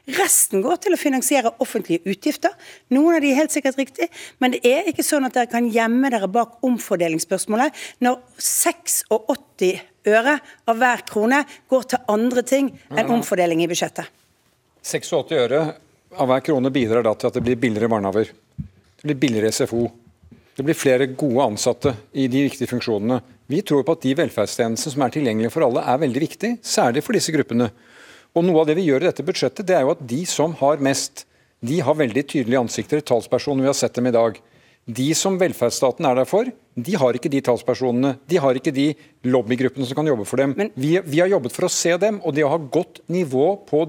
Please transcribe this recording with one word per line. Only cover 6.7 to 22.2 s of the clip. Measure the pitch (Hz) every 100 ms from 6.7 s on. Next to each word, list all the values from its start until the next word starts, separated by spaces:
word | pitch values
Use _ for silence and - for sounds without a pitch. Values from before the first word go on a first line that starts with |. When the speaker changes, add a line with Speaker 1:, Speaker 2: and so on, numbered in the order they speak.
| 240 - 185 170 160 - 190 - 214 285 - - -
Speaker 1:
når | 247 247 - -
seks | - - 339 339 - - -
og | 220 -
åtti | 277 - - 185 185 - _ 208
øre | 214 254 294 - - -
av | 226
hver | 254 233 -
krone | 214 220 277 - - _
går | 262 -
til | 247 -
andre | 214 240 240
ting | 240 269 269 - -
enn | -
Speaker 2:
Ja, |
ja. | 254 233
Speaker 1:
omfordeling | - 190 175 165
i | 170
budsjettet. | 170 175 - - _ _ _ _ _ _ _ -
Speaker 2:
Seksogåtti | 156 - 160 127 156
øre | 120 143 156 - _ _ _ 180
av | 131
hver | 131 -
krone | 139 135
bidrar | 135 110 117
da | 110 104
til | 123
at | 123
det |
blir | 120 120
billigere | 123 107 113
barnehager. | 110 98 101 110 - _ -
Det | - _ _ _ 147
blir | 135
billigere | 139 110 107
S | - 123
F |
O. | 117 117 - _ _ - - _ -
Det | 139
blir |
flere | 156 139 127 135
gode | 131 147 123 127
ansatte | 104 127 117 147 107 -
i | 139